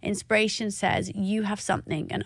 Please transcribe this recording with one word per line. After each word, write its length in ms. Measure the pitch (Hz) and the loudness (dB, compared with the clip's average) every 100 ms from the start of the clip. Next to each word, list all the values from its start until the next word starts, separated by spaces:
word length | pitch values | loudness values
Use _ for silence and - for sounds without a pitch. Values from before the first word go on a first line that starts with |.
Inspiration 680 | - 202 - 220 214 - 214 | -2 -2 2 4 4 0 -4
says, 420 | 202 185 170 185 196 | 0 0 2 -2 -2
"You 280 | 196 214 | 0 0
have 160 | 208 208 | 0 -2
something 520 | - 190 - 151 - | -2 -2 -2 -4 -2
and 120 | - | -4